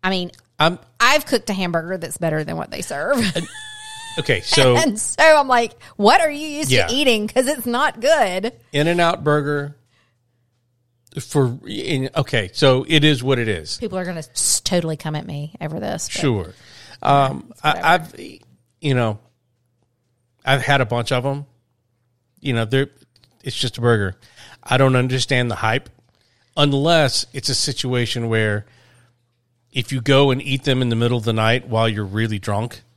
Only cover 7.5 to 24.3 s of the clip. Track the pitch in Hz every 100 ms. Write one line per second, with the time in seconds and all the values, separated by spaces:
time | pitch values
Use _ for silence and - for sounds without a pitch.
7.5 | 294 240 240 294 - 247 311 208 180 214
8.5 | - _ 143 156 175 170 175 151 147 143
9.5 | 147 143 147 _ _ _ _ _ _ _
10.5 | _ _ _ _ _ _ - - 147 131
11.5 | 123 - 104 - 143 131 - 135 123 95
12.5 | - 139 127 131 156 151 135 127 127 113
13.5 | 90 78 - 220 185 180 170 156 - -
14.5 | - - 180 165 156 156 151 - 143 147
15.5 | - 156 156 208 170 - - 143 110 87
16.5 | - - - - - - 143 135 135 -
17.5 | - 151 - 156 175 160 - - - _
18.5 | _ _ _ 151 127 117 104 _ _ _
19.5 | _ _ _ _ _ _ _ _ _ 131
20.5 | 135 - 139 117 120 117 123 131 139 143
21.5 | _ _ _ _ _ _ _ _ _ 143
22.5 | 117 110 131 139 _ _ _ _ _ -
23.5 | - 127 - 120 113 98 90 _